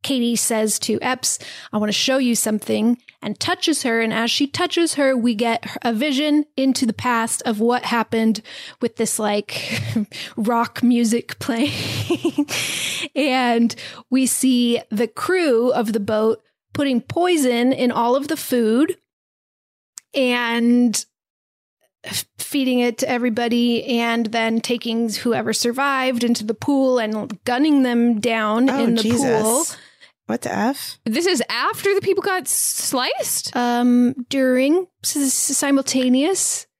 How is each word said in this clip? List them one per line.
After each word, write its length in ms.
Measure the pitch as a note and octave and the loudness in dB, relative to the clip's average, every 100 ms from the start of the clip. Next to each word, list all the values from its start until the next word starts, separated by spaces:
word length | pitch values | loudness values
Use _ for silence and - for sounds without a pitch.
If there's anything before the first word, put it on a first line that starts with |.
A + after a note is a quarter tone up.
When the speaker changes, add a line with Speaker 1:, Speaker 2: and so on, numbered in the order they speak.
Speaker 1:
Katie 320 | - C4+ A#3+ A#3 | -2 0 0 0
says 420 | - A3 A3 G#3+ | 0 0 0 -2
to 180 | - G#3 | -2 -2
Epps, 380 | B3 B3+ - - - - - | -2 -4 -4 -4 -8 -18 -6
"I 40 | G#3+ | -4
wanna 140 | G#3+ | -2
show 280 | G#3 - C4 | 0 0 2
you 140 | B3 | 2
something," 640 | A3+ A3 G#3+ - G#3+ A3 A#3+ - _ | 0 0 -2 -2 0 2 0 -4 _
and 180 | G#3+ G#3 | -10 -6
touches 440 | - F4+ - C#4+ | -4 -2 -2 0
her. 180 | B3 A3+ | 0 0
And 120 | A3+ | 0
as 160 | A3 A#3 | -2 -2
she 140 | - C#4+ | 0 -2
touches 460 | - F4 F4 E4+ | -2 -2 0 0
her, 240 | - C4+ C4 | 2 2 2
we 160 | A#3+ | 0
get 300 | G#3+ A#3 A3+ - - | 0 -2 -2 -6 -6
a 100 | A#3+ | -2
vision 540 | A3 D4 C4 D4+ D4+ D4 | 0 0 0 2 2 0
into 300 | - C4+ B3+ | 0 0 2
the 80 | A#3 | 0
past 480 | - B3+ A#3 A3+ - | 0 -2 0 -2 -4
of 140 | B3 G#3+ | -4 0
what 260 | A#3 B3 | 2 0
happened 560 | - A#3+ A3 A3+ A3 A3 - - - - | 0 -2 0 2 2 0 -8 -18 -18 -6
with 140 | A#3 - | -6 -2
this, 200 | A3 - | -4 -2
like, 640 | G#3 G#3 - - - A3+ - A3+ G#3 - | -2 -2 -4 -10 -6 -6 -4 -4 -4 -10
<laughs> 180 | - - | -12 -4
rock 440 | G#3+ A#3 A#3 - | -2 0 -2 0
music 560 | A#3+ A#3+ A#3 A#3 - - | 2 4 2 0 -4 -10
playing. 1080 | - A#3 C#4+ - - - - F4 E4+ - D4 | -4 -2 -2 -2 -6 -4 -2 -2 -2 -2 -4
<laughs> 40 | - - - - - D#4 | -4 -6 -6 -6 -6 -6
And 580 | - D4 C4 B3 A#3 A#3 - - - - | -2 0 2 2 2 2 0 -14 -18 -2
we 160 | C4 | 0
see 560 | B3+ - C4 B3 A#3+ A#3 - | 2 2 2 4 2 0 -2
the 160 | G#3 A#3+ | -2 -2
crew 640 | - - F#4 D#4+ A3+ B3 | -2 0 2 4 4 4
of 220 | - A3 | 2 0
the 60 | A3 | -2
boat 420 | G3+ G#3+ A3 - _ _ _ | 0 2 2 0 _ _ _
putting 280 | - C#4 A#3+ | -2 0 0
poison 680 | - E4 F4+ E4+ B3+ A#3 B3 | -2 0 2 4 2 2 2
in 180 | C4+ B3 | 2 0
all 240 | - A#3 | 2 2
of 120 | C4 D4 | 0 0
the 100 | D#4+ | -6
food 600 | - B3 A3 A#3 E4 - _ _ _ _ _ _ _ _ _ - _ | 0 2 4 4 2 -2 _ _ _ _ _ _ _ _ _ -20 _
and 920 | C#4 B3+ B3 A#3 A#3 A#3 A#3+ A#3+ - - _ _ _ _ _ _ _ _ _ | 0 2 0 0 2 4 4 4 0 -8 _ _ _ _ _ _ _ _ _
f-, 220 | - - - - | -10 -10 -10 -14
feeding 420 | - C#4+ B3+ B3 | -4 -2 2 2
it 180 | A#3+ A#3 | 0 0
to 100 | C4 | -2
everybody, 720 | B3 B3 A3+ A#3+ A#3+ A#3+ A#3 - A#3 | 0 0 0 0 2 2 0 0 -2
and 280 | A#3 A#3 A3 | 0 0 0
then 320 | A#3 A3+ A3+ | 0 0 -2
taking 480 | - A#3+ A#3 A3+ A#3 | -2 -4 -2 -2 -2
whoever 420 | G#3 B3 A3 A3+ | -2 -2 0 -2
survived 680 | G#3+ A#3+ B3 C#4 C4+ C4 A#3+ | -2 -2 0 -2 0 0 0
into 220 | A#3+ A#3+ | 0 0
the 80 | G#3+ | -2
pool 460 | A3 - C#4 C4 B3 | -4 0 2 4 2
and 440 | G#3+ G#3+ - G3+ | 0 -4 -8 -8
gunning 380 | - B3 D#4 C#4+ | -2 2 4 4
them 360 | B3+ A#3+ A#3+ G#3+ | 4 4 2 2
down 500 | A#3 A3+ G#3+ A3 C4 | 0 0 0 2 2
Speaker 2:
Oh, 140 | C4+ | 2
Speaker 1:
in 120 | A#3 | 2
the 80 | A3+ | 2
Speaker 2:
Jesus. 380 | G#3+ A#3+ C4+ A3 | 2 2 2 2
Speaker 1:
pool. 240 | A3 B3 E4+ - - _ - _ - | 2 0 -2 -8 -20 _ -20 _ -8
Speaker 2:
What 140 | A3+ | -6
the 100 | - | -4
F? 440 | - A3 C#4 - - | -2 -2 -2 -10 -10
Speaker 3:
This 200 | A3+ A3+ | -4 0
is 160 | F4 C#4+ - | 0 0 -2
after 460 | A#3 D#4 G#4 G4 | -2 -2 0 0
the 60 | G4 | 2
people 200 | F#4+ G4 | 2 0
got 220 | G4 F#4 | 0 -2
s-, 80 | C4+ | -2
sliced? 1040 | - - - - C4 C4 F5 B4+ - - | -2 -2 -4 -2 -2 -2 -2 -4 -4 -4
Speaker 1:
Um, 580 | B3 A#3+ A#3+ B3 B3 A#3+ C4+ B3 | -2 0 2 4 4 4 0 -4
during, 560 | C#4 C4 B3+ C4+ F4 F#4 _ | 0 2 4 4 2 0 _
s-, 120 | - | -6
s-, 180 | D4 C4+ - - C4+ | -2 -2 0 -2 -2
simultaneous. 1120 | C#4+ C4+ C4+ C4 B3+ B3+ D4+ F#4+ - - - | 2 0 2 0 2 4 2 0 -2 -4 -10